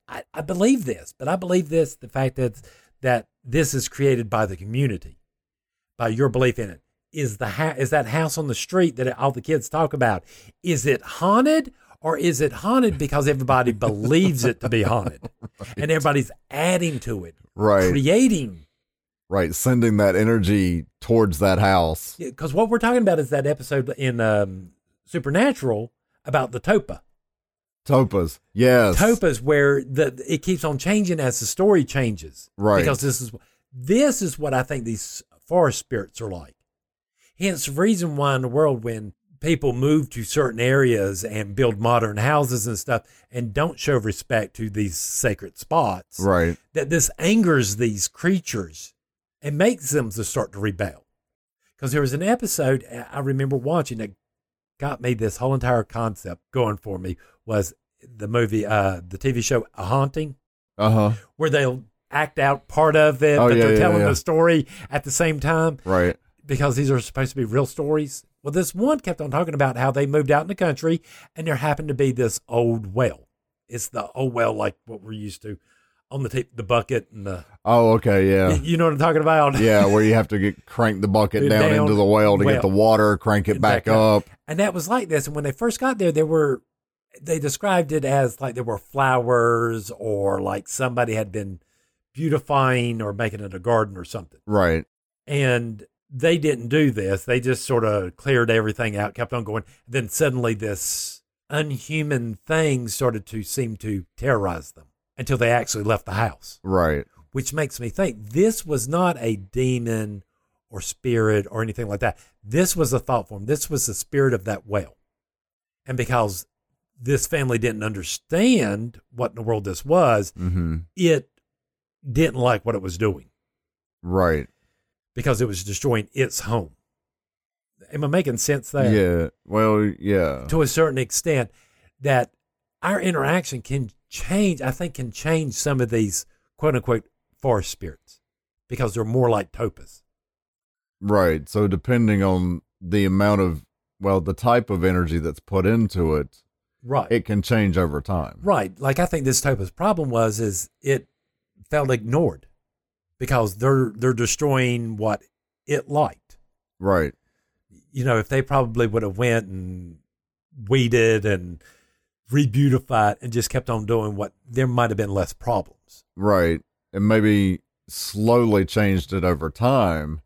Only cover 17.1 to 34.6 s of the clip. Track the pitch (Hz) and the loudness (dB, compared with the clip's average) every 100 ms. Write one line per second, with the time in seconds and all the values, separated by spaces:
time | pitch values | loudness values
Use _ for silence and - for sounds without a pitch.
17.1 | 104 85 - _ 98 107 98 92 143 139 | -8 -10 -18 _ -2 4 4 4 4 4
18.1 | 214 262 180 117 85 73 _ _ _ _ | 4 4 2 -4 -12 -20 _ _ _ _
19.1 | _ - 95 82 87 127 123 117 104 101 | _ -4 0 0 0 2 4 4 4 4
20.1 | 92 110 113 92 104 92 85 - _ - | 4 4 2 2 2 2 0 -6 _ 0
21.1 | 113 104 78 98 92 98 92 82 - - | 4 4 2 2 4 4 4 2 -2 -8
22.1 | - 165 - 156 160 220 233 226 247 202 | -12 -14 -10 -4 0 0 2 2 2 2
23.1 | 165 135 143 139 147 123 139 120 131 131 | 2 0 -2 -2 -2 -2 -4 -4 -4 -4
24.1 | 117 110 104 98 92 90 _ _ _ _ | 0 2 2 0 -6 -16 _ _ _ _
25.1 | 170 139 165 277 - 131 107 120 _ _ | -8 -2 2 2 0 -2 -4 -6 _ _
26.1 | _ - 143 123 123 - 160 - - _ | _ -4 -2 -2 -4 0 0 0 -14 _
27.1 | _ _ _ _ _ _ _ - 135 120 | _ _ _ _ _ _ _ 0 2 4
28.1 | 98 82 - _ 101 127 123 107 87 214 | 0 -2 -6 _ 2 6 6 6 4 4
29.1 | 233 175 113 131 147 143 143 131 135 139 | 4 2 0 0 4 4 2 0 0 -2
30.1 | 123 - 139 180 175 160 139 180 214 185 | -2 -6 -4 -2 -2 -2 -4 0 0 0
31.1 | 160 127 - 110 - 202 185 131 143 120 | 0 -2 -2 -6 0 2 4 2 -2 -2
32.1 | 92 78 - - - 104 98 147 131 139 | -4 -12 -20 -18 -2 2 4 2 0 -2
33.1 | 127 120 120 _ _ _ 127 131 226 285 | -4 -8 -16 _ _ _ -10 0 2 2
34.1 | - 180 139 147 131 | 0 -4 -4 -2 -2